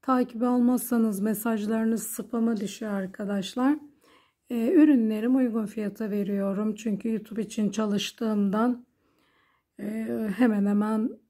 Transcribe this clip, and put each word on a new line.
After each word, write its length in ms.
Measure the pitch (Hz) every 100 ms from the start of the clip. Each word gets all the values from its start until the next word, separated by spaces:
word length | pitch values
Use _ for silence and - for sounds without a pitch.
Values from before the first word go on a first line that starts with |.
Takibe 460 | - 254 247 226 247
almazsanız 720 | 247 240 247 - 233 226 190
mesajlarınız 840 | 208 214 240 220 208 220 226 226
spam'a 540 | - - - 233 226 226
düşüyor 340 | 196 - 220
arkadaşlar. 880 | 202 190 - 202 202 190 - 254 302 - _ _ _ _ _ _
Ee, 220 | 240 226
ürünlerim 640 | 359 302 269 220 214 226 262
uygun 300 | 254 220 208
fiyata 440 | 220 208 202 220
veriyorum. 680 | 208 202 202 196 196 214 208
Çünkü 340 | 233 202 226
YouTube 320 | 226 214 208
için 300 | 214 220 208
çalıştığımdan, 1120 | 202 214 202 - - 226 208 202 202 240 240 - _ _ _ _ _ _ _ _ -
e, 60 | 208 220 226 233 220 196
hemen 280 | 247 208 202
hemen 440 | 202 208 220 226 427